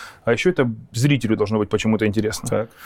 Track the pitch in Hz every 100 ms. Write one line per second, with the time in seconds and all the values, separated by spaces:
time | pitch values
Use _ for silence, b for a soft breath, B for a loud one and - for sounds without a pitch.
0 | B B - 120 180 180 123 110 - 113
1 | 143 139 107 110 104 110 101 107 110 107
2 | 107 104 107 - - 104 113 B